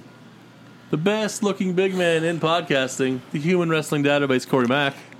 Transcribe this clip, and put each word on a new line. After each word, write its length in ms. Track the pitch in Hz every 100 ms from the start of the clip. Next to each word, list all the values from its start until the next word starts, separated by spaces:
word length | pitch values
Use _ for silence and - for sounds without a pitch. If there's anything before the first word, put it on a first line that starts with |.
| - - - - - - - - -
the 80 | 151
best 460 | 185 214 208 -
looking 300 | 202 196 185
big 200 | 175 196
man 300 | 185 175 160
in 160 | 165 165
podcasting, 800 | 156 175 165 139 127 - 131 127 -
the 60 | 160
Human 300 | 160 175 170
Wrestling 340 | 160 147 151
Database, 460 | 143 143 139 131 -
Corey 160 | 135 120
Mack. 280 | 139 139 - -